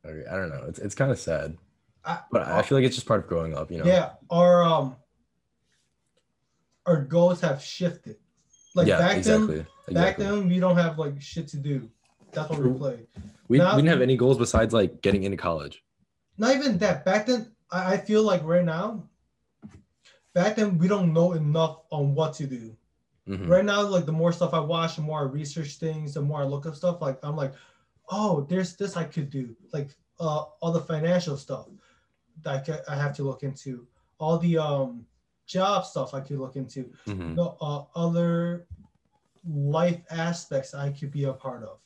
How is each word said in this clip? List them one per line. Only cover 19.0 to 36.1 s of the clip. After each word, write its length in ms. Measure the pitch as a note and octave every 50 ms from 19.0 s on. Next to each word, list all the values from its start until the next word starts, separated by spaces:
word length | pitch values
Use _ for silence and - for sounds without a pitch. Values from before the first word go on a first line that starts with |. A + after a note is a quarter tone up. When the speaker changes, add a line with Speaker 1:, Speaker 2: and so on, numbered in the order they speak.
| - - _ _ _ _ _ _ _ _ _ _ - - - - _ _ _ _ _ _ _ _ _ _ _
Speaker 2:
back 220 | F3+ F3+ G#3+ G#3+
then 220 | A3+ G#3+ G#3 F#3 D#3+
we 80 | E3+
don't 260 | F#3 G#3 G3+ F#3 E3+ D#3
know 200 | E3 E3+ F3+ F3
enough 480 | D#3+ D3+ D3 D3 E3 E3 D#3+ D#3+ - _ _
on 240 | - D3 C#3+ C#3 C#3
what 180 | D3+ D#3+ D3+ D#3
to 120 | - D3+
do. 280 | C3 C3 A#2+ A2 A2 A2 _ _ _ _ _ _ _ _ _ _ G2
Speaker 1:
Mm-hmm. 180 | G2 F#2 G2+
Speaker 2:
Right 160 | E3 F3 F#3 G3+
now, 200 | G#3 G3+ G#3 G#3
like, 220 | G3+ G3 F3+ D#3
the 60 | C#3+
more 220 | D#3+ D#3+ E3 F3 E3+
stuff 200 | - F3 - -
I 60 | D#3+
watch, 360 | D3 D3 E3+ E3 E3 E3 -
the 80 | - D3+
more 160 | D3+ D#3 D3+
I 20 | C#3+
research 540 | C3+ C3 D3 D#3 C#3+ - E3 D3+ C#3+ -
things, 380 | - E3 D#3+ D#3 D#3 D#3 C#3+ C#3
the 60 | D3+
more 200 | C#3+ C#3+ D3+ D3
I 40 | C#3
look 200 | C3+ C#3+ C#3+ C#3+
up 100 | E3 D3+
stuff, 240 | - - F3 E3+ -
like, 180 | E3 C#3 C3+ - -
I'm 120 | D3 D#3
like, 160 | D#3 C#3 B2+ - - - _ _ _ _ _ _ _ _ -
"Oh, 320 | F#3 G#3 G#3+ G#3 F3 C#3+ C#3 C#3+
there's 260 | F3+ F#3+ F#3 F3+ -
this 220 | _ G3+ F#3+ -
I 60 | F3 D#3+
could 240 | C#3+ - E3 C#3+ C#3
do." 260 | - C#3 B2+ A#2 A2+ _ _ _
Like, 240 | - D3+ C#3 C#3 - _ _ _ _ _
uh, 240 | E3+ D#3+ D3+ D3+ - - - _
all 120 | - E3
the 100 | E3 E3
financial 560 | D#3+ - E3 D3+ D#3 E3+ F3+ F3+ F3 D#3+ C3+
stuff 300 | C#3 - - - - - - - - _ _ _ _ _ _ _ _ _ _ _ -
that 140 | - D3+ C#3
I 40 | C3+
ca-, 240 | C#3 - D3+ D#3 - -
I 60 | C#3+
have 200 | C#3 C#3+ C#3+ C#3
to 60 | - C#3
look 200 | C3+ C3 - -
into, 440 | C3+ C3 - - C#3 B2+ A#2+ - _ _ _ _ _ _
all 220 | _ - D#3 E3 D#3+
the, 180 | E3+ E3+ E3
um, 480 | D#3+ D3+ D3 C#3+ C#3 C3+ B2 A#2+ A#2+ A2+ _ _ _ _ _ _ _ _
job 400 | - - F#3 F#3 G3 G3+ F#3 F3+
stuff 300 | - - D#3 C3 -